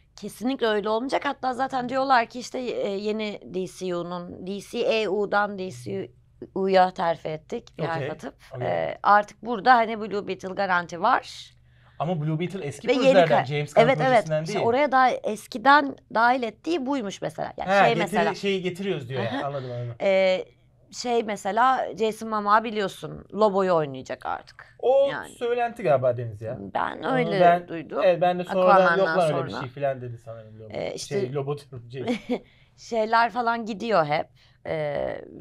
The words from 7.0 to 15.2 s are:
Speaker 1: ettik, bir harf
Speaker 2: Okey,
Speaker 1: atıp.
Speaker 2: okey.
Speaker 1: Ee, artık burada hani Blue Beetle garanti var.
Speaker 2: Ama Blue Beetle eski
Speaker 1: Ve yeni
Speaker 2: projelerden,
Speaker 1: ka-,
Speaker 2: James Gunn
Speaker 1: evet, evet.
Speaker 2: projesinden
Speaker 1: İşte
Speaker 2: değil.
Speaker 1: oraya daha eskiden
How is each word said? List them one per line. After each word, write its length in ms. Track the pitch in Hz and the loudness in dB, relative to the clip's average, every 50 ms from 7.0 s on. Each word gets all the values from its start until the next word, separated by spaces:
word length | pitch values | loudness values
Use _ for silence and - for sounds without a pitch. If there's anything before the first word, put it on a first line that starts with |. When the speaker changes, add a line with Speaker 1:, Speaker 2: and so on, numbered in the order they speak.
| 180 170 165 156 - 160 | -2 -2 -2 -2 -4 -8
Speaker 1:
ettik, 500 | 156 156 - - - 240 233 - _ - | -8 -8 -10 -10 -10 -10 -10 -12 _ -8
bir 60 | 165 | -6
harf 140 | 165 165 160 | -4 -4 -4
Speaker 2:
Okey, 140 | 135 143 | -4 -6
Speaker 1:
atıp. 240 | 156 160 - 254 - _ - - 135 | -8 -10 -12 -16 -16 _ -20 -16 -10
Speaker 2:
okey. 120 | 127 127 87 | -8 -4 -4
Speaker 1:
Ee, 300 | 87 82 80 76 - - - | -2 -2 -2 -4 -4 -2 4
artık 420 | - 202 208 208 208 - - - | 6 6 6 4 0 -10 -12 -8
burada 300 | 226 240 202 175 254 254 | -6 -4 0 6 6 6
hani 240 | 233 226 214 226 214 | 6 6 0 -2 -6
Blue 280 | 214 220 180 208 190 190 | -6 -6 -6 -6 -6 -6
Beetle 260 | 185 185 - 190 185 | -8 -8 -8 -10 -4
garanti 480 | 196 196 185 185 175 175 165 175 165 | -4 -2 0 0 0 0 -2 -6 0
var. 520 | 185 226 254 - - - - - - - - _ _ _ _ _ _ - _ - | 2 2 2 2 0 -4 -16 -18 -18 -20 -20 _ _ _ _ _ _ -16 _ -6
Speaker 2:
Ama 220 | 139 160 185 156 | -4 -2 -2 -2
Blue 180 | 147 156 160 156 | -2 -2 -2 -2
Beetle 260 | 180 170 175 196 151 | -4 -4 -6 -6 -8
eski 220 | 143 - - - - | -8 -8 -6 0 0
Speaker 1:
Ve 60 | 254 | 2
yeni 100 | 262 262 | 4 6
Speaker 2:
projelerden, 400 | 269 262 190 170 160 147 - - | 6 8 8 8 6 6 2 2
Speaker 1:
ka-, 20 | |
Speaker 2:
James 280 | 123 147 147 147 - - | 2 -2 -2 -2 0 4
Gunn 100 | 208 226 | 4 6
Speaker 1:
evet, 140 | 240 269 254 | 6 4 2
evet. 80 | 247 262 | 2 4
Speaker 2:
projesinden 340 | 254 220 202 160 156 156 160 | 4 4 2 2 -2 -2 -2
Speaker 1:
İşte 120 | 160 208 | -2 -2
Speaker 2:
değil. 100 | - - | 0 0
Speaker 1:
oraya 260 | 233 233 262 294 285 | 2 2 2 2 2
daha 180 | 262 262 262 247 | 4 4 4 4
eskiden 840 | 208 - | 2 0